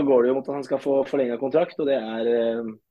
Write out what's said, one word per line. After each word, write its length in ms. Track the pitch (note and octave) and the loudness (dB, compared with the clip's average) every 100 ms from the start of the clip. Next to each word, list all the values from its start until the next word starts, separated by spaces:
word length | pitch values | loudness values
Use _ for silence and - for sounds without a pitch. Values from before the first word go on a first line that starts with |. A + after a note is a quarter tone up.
| C#3 | 4
går 160 | B2+ | 4
det 60 | B2 | 4
jo 60 | |
mot 140 | C3+ C3 | 0 -2
at 60 | |
han 80 | C#3+ | -8
skal 160 | C3 C3+ | -4 -4
få 220 | C#3+ C3+ | 0 0
forlenget 360 | C3 C#3+ A#2+ A#2 | 0 0 0 -2
kontrakt, 380 | C3 D#3 F3 - | 0 0 0 -2
og 60 | C#3+ | -2
det 100 | C3 | -2
er, 280 | A2 A2+ A#2 | -2 -2 0
eh, 320 | A#2 A#2 A2+ A2+ G#2+ _ | 2 0 -2 -6 -12 _